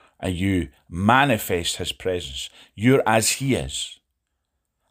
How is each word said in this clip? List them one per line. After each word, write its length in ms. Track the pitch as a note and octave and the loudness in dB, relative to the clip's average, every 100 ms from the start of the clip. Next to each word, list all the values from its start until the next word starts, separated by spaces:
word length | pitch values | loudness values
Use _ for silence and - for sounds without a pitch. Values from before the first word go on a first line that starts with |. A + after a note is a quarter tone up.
| _ _ | _ _
And 140 | F#2 | -6
you 340 | F2 G2 F#2 D#2 _ _ | -2 0 0 -2 _ _
manifest 880 | F2 G#2 B2+ C#3+ G#2+ - F2+ E2+ - | -2 2 4 4 0 -2 -4 -2 -6
his 160 | F2 | -8
presence. 580 | - F#2 F2+ C#2 C2+ - - - | -6 -4 -4 -6 -12 -14 -16 -20
You're 280 | - A#2 C3+ - | 0 2 4 4
as 240 | A2+ - | 4 2
he 220 | - C3+ | -2 0
is. 440 | G2+ C2+ - - - _ _ _ _ _ _ _ _ _ | -2 -2 -8 -10 -14 _ _ _ _ _ _ _ _ _